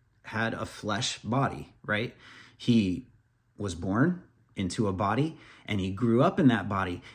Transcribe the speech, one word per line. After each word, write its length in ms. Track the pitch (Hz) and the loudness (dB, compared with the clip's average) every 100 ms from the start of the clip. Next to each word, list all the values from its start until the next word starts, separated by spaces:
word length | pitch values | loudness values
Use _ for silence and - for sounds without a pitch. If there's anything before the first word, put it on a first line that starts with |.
| _ _ | _ _
had 300 | - 110 113 | -8 -4 -2
a 120 | 95 110 | -4 -8
flesh 540 | - 104 101 - - | -8 -4 -2 -4 -6
body, 540 | 101 127 131 69 71 - - | -2 0 0 -4 -14 -16 -4
right? 300 | 104 123 - - - - _ | -4 -4 -10 -20 -20 -20 _
He 520 | - 117 95 85 - _ _ _ _ - | 2 4 4 -2 -8 _ _ _ _ -8
was 180 | 101 80 | -6 -4
born 480 | 90 110 165 175 - _ _ - | -2 2 2 0 -10 _ _ -6
into 320 | 92 - 104 | -4 0 -2
a 60 | |
body, 440 | 92 101 113 160 - - - - | 0 0 2 0 -4 -20 -20 -8
and 160 | 104 | -4
he 100 | 95 | -4
grew 320 | 98 117 117 | -2 2 4
up 160 | 165 - | 4 6
in 80 | 139 | 4
that 220 | 110 95 | 4 0
body, 320 | 98 92 90 - | -2 -2 -4 -12